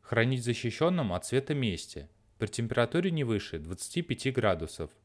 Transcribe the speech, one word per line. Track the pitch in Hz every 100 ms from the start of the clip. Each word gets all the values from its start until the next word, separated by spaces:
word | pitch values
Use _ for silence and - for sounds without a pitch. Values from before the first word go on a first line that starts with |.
Хранить | - 113 117 131
в |
защищенном | 117 117 120 - 165 180 117
от | 87 -
света | 127 135
месте, | 147 120 85 - 90 80 _ _ _
при | 110
температуре | - 117 - 117 170 185
не | 165
выше | 127 107 - 82
двадцати | 78 90 - -
пяти | 170 123 135
градусов. | 127 110 87 80 - 85 -